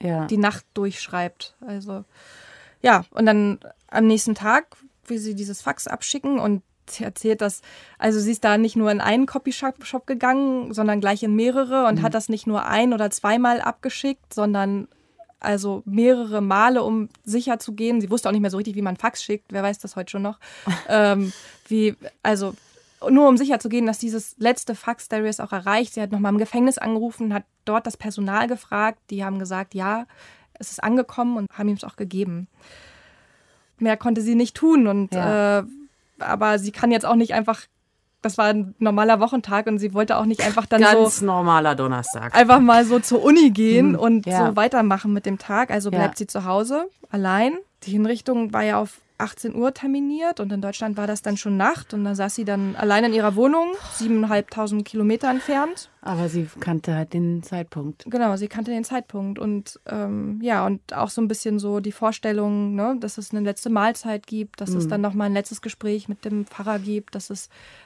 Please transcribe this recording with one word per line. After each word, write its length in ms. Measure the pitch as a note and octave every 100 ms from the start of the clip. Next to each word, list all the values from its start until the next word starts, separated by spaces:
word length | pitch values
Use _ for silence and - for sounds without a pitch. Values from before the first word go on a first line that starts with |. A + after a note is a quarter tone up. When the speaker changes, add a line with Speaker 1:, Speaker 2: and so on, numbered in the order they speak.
Speaker 1:
Ja. 240 | F3 D#3+ D#3
Speaker 2:
die 120 | G#3+
Nacht 260 | G#3 G3 -
durchschreibt. 840 | G#3 G3+ - - F3+ F3 - - _ B3+
Also, 380 | G3+ G3 F#3+ G3+ _ - - - - - _
ja, 240 | B3 G3 F3
und 160 | - A3
dann 320 | G#3 G3+ G3 - - -
am 180 | - A3
nächsten 280 | A3 A3+
Tag, 420 | G#3+ G#3 C4 E4 - C4+ _ -
wie 120 | A#3
sie 160 | G#3+
dieses 260 | G3+ G3+ G3
Fax 240 | - - -
abschicken 520 | - - C#4+ C#4 C#4
und 240 | G#3+ G3+ _ _ -
sie 160 | -
erzählt, 380 | A3 - A3 A3
dass, 220 | G#3 - - - - -
also 220 | A3 G#3+
sie 120 | G#3
ist 120 | A3
da 140 | G#3+ G#3
nicht 180 | A3+ A3+
nur 140 | G#3+
in 100 | G3+
einen 240 | - A3+
Copyshop, 600 | C4+ C4+ C#4 B3 C4+ C4 -
Shop 200 | B3+ -
gegangen, 680 | B3+ B3 C4 C#4 B3+ B3
sondern 260 | G#3+ G#3+ G#3
gleich 220 | G3 G3+
in 120 | A3
mehrere 520 | G#3+ A#3 B3+ B3+ C4+ A#3+
und 140 | D#3+
Speaker 1:
Mhm. 20 |
Speaker 2:
hat 100 | A3
das 160 | A3+ G#3+
nicht 180 | A3 -
nur 200 | G#3 -
ein- 260 | G#3 B3
oder 180 | A3+ G#3
zweimal 520 | - G#3 A#3 B3 A#3+
abgeschickt, 720 | - - C4 - C#4 C4+ -
sondern 520 | - G#3 G3+ G3 G3+ - _ _ _ - _
also 420 | - G3+ G3+ G3 G3+
mehrere 560 | G3+ A#3+ B3 A3+ G#3+
Male, 400 | G3 G3 A#3 B3+
um 260 | A3 A3 G#3+ _
sicher 340 | - A3+ B3 A#3
zu 140 | -
gehen. 300 | G#3 A3+ A#3
Sie 80 | G3+
wusste 180 | A3+ F#3+
auch 40 |
nicht 100 | G#3
mehr 80 | G3+
so 80 | F#3+
richtig, 180 | G#3+ G3+
wie 60 |
man 140 | G3 F3+
Fax 240 | A3 -
schickt. 240 | - G#3 -
Wer 120 | G3
weiß 160 | G3 G#3
das 180 | G3+ -
heute 140 | F3+
schon 120 | G3
noch? 160 | G3+ A3 - - -
Speaker 1:
<laughs> 220 | E3+ -
Speaker 2:
Ähm, 440 | G#3+ G3+ G3+ F#3+ - - - -
wie, 280 | A3 G#3+ G#3+ - _
also 300 | G#3+ G#3 G3 - _ _ _ - -
nur 200 | C4+ C#4+
um 100 | B3
sicher 200 | C#4 C#4
zu 100 | A3+
gehen, 160 | A#3+ A3+
dass 120 | G#3+
dieses 360 | A#3 A3 - -
letzte 360 | A3+ B3+ -
Fax 340 | G#3+ - A#3 -
Darius 320 | G#3+ G#3+ -
auch 120 | G3+
erreicht. 420 | G3 F#3+ G#3+ A#3
Sie 80 | -
hat 100 | G#3
noch 80 | G#3
mal 80 | G3+
im 80 | G#3
Gefängnis 380 | A3 A#3+ B3+ C4
angerufen, 560 | A3 A3 A#3 - A3+
hat 120 | G3+ - _
dort 220 | - A3 A3+
das 100 | -
Personal 500 | G#3+ G#3 G3 G3+ A#3
gefragt. 520 | A#3+ - G3+ G#3+ A3 -
Die 160 | G3
haben 140 | G3 G3
gesagt, 340 | F#3+ F#3+ F#3+
ja, 300 | G3 F#3+ A3 A#3+ _ - - _ -
es 120 | -
ist 140 | -
angekommen 540 | G#3+ B3+ A#3+ - A#3+ A#3+
und 100 | G3
haben 160 | - G#3
ihm 80 | G3+
es 80 |
auch 120 | - -
gegeben. 500 | G3 F#3+ F#3+ E3+ F#3 _ - - - - _ _ _ _ _ _ _ -
Mehr 180 | A3+ G#3+
konnte 240 | A#3+ A3+
sie 140 | G#3+
nicht 200 | A#3 A#3+ -
tun 300 | D#4+ D#4 A3
und, 280 | G3+ G3
Speaker 1:
Ja. 460 | F#3 G3+ G#3 G3+ G3+
Speaker 2:
äh, 20 | G#3 C#4 C#4+ _ _ -
aber 380 | - G3+ G#3+ G#3+
sie 120 | G3+
kann 220 | - A#3+
jetzt 120 | A3+
auch 120 | - A#3
nicht 180 | A#3
einfach, 280 | - G#3+ A3 - _ _ _ _ _
das 160 | A3 F#3+
war 80 | G#3+
ein 280 | G#3+ F#3+ -
normaler 400 | A3 G#3 A3 A3
Wochentag 460 | A3+ B3+ G3+ G3+ A3
und 120 | G#3+
sie 140 | G#3
wollte 240 | G3 G#3+ A3
auch 80 | A3
nicht 160 | A3 G#3
einfach 180 | G#3
dann 160 | G#3 A3+
Speaker 1:
Ganz 380 | G#3+ A3 A3 -
Speaker 2:
so 80 | G3
Speaker 1:
normaler 480 | F3+ F3 E3 D#3
Donnerstag. 600 | C#3 C3 B2+ A#2+ A2+ A#2
Speaker 2:
einfach 260 | A3+ A#3+ B3+
mal 240 | A#3+ A#3 A#3
so 140 | B3
zur 220 | - A#3+
Uni 280 | C#4+ D#4+ D4
gehen 440 | G3+ A3 A#3 G3
Speaker 1:
Hm, 40 | E3+
Speaker 2:
und 260 | A#3 A3+ F#3+
Speaker 1:
ja. 200 | F#3 F3
Speaker 2:
so 100 | G#3
weitermachen 560 | A3+ B3+ G#3+ G3 G#3
mit 140 | G3+ G3+
dem 120 | G3
Tag. 320 | - G#3 B3+
Also 200 | G#3 G3
Speaker 1:
Ja. 80 | F3+
Speaker 2:
bleibt 180 | E3+ -
sie 80 | G3+
zu 160 | G#3
Hause 420 | F#3 G3 A3+ C#4+ F#4 _ -
allein. 440 | G3+ F#3+ F#3+ B3 F4 G4 _
Die 80 | -
Hinrichtung 600 | G#3 G#3+ A#3 - B3 A3
war 100 | A3
ja 160 | G#3+ G#3
auf 200 | G#3 - _ -
achtzehn 380 | G#3+ - A3+
Uhr 180 | - B3
terminiert 680 | C4 C#4 C#4 C#4 D4+ E4+ E4+
und 100 | G3+
in 80 | G3+
Deutschland 360 | G3 G3+ A3 G#3
war 100 | G#3
das 160 | G#3
dann 140 | G#3+ G3+
schon 200 | G#3 G3
Nacht 380 | G#3+ E4 -
und 80 | G#3
da 140 | G3+ G3+
saß 180 | G3
sie 100 | -
dann 300 | G3+ G3+ G3
allein 300 | F#3+ G#3 G3+
in 100 | A#3
ihrer 220 | A3 G#3 G3
Wohnung, 320 | C4 D#4+ E4+ F#4+ -
siebeneinhalbtausend 880 | - A3+ A3+ G#3+ G#3 G3+ A3 G#3+ G#3
Kilometer 460 | G#3 A3 G#3 A#3 C4+
entfernt. 580 | B3+ C#4 C#4 D#4 F#4 - _
Speaker 1:
Aber 260 | - F3 E3+
sie 200 | E3+ D#3 -
kannte 380 | - E3 - D#3+
halt 160 | D#3+
den 320 | E3+ E3+ E3+
Zeitpunkt. 640 | E3 F3+ E3+ D#3 C#3+ D3+ -
Speaker 2:
Genau, 260 | A#3+ A3+
sie 140 | G3 G#3
kannte 240 | G#3+ A3+
den 100 | A3+
Zeitpunkt 560 | A#3 B3+ B3 G#3 G3 G3+
und, 400 | G#3+ G#3 G3+ - -
ähm, 540 | G#3+ G3+ G#3 G#3 G#3+
ja, 240 | A#3+ A3 G3
und 260 | G3 -
auch 180 | - G#3
so 120 | -
ein 60 | A3
bisschen 320 | G#3+ A3+ G#3
so 180 | G3+ G3+
die 140 | G#3
Vorstellung, 840 | - A3 A3 A3 G#3 G#3 G#3 G3+
ne, 220 | G3+ A3 C4
dass 180 | G#3 -
es 140 | G3+
eine 120 | G#3+
letzte 260 | G3+ G3 A#3
Mahlzeit 560 | A3 G#3+ A#3 A#3 G#3 -
gibt, 340 | G#3+ G#3 -
dass 100 | G3
es 160 | F3+ D#3+
Speaker 1:
Mhm. 20 |
Speaker 2:
dann 120 | G3+
noch 120 | G3+
mal 120 | G3+ G3+
ein 60 |
letztes 280 | G3+ G3+ A3
Gespräch 460 | A3 - G#3+ G#3 G3+
mit 160 | G3+
dem 200 | G#3+ G#3
Pfarrer 360 | G#3 - G3+ G#3
gibt, 340 | G3 G#3 G#3
dass 160 | G3+ -
es 200 | G3+ - - - -